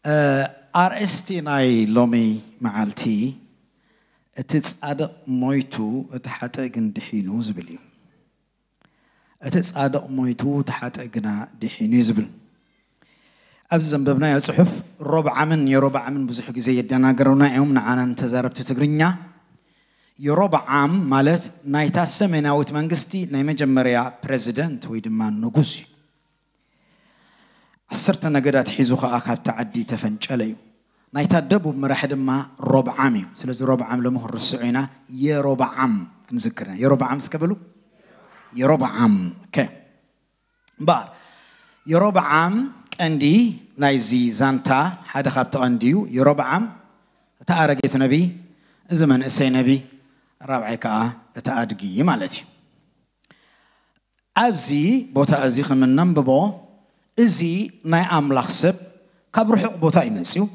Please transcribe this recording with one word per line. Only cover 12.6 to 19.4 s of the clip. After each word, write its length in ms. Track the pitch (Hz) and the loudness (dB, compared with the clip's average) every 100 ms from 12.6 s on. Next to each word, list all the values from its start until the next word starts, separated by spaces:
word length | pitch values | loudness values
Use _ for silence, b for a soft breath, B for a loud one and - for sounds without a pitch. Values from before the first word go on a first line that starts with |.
| _ _ _ _ b b b b b b b | _ _ _ _ b b b b b b b
ኣብዚ 140 | 170 156 | -2 0
ዘንበብናዮ 480 | 147 139 135 151 139 | -2 0 2 2 2
ጽሑፍ 320 | - - 175 - - - 143 | 0 4 4 2 -14 -14 -2
ሮብዓምን 560 | 160 147 131 156 160 135 | 0 0 -2 0 2 4
የሮብዓምን 580 | 135 139 135 120 139 131 | 4 2 0 -6 -6 -4
ብዙሕ 220 | 120 123 | -6 -8
ግዜ 180 | 123 120 | -4 0
የደናገሩና 720 | 127 120 131 131 127 135 135 143 | 0 0 2 2 4 4 6 4
እዮም፣ 220 | 127 143 | 4 2
ንዓና 280 | 131 110 127 | 2 0 -2
እንተዛረብቲ 580 | 123 117 127 123 123 - 131 | -2 -2 -2 -2 -4 -6 -6
ትግርኛ። 360 | 127 147 151 165 180 - _ | -2 0 2 2 0 -10 _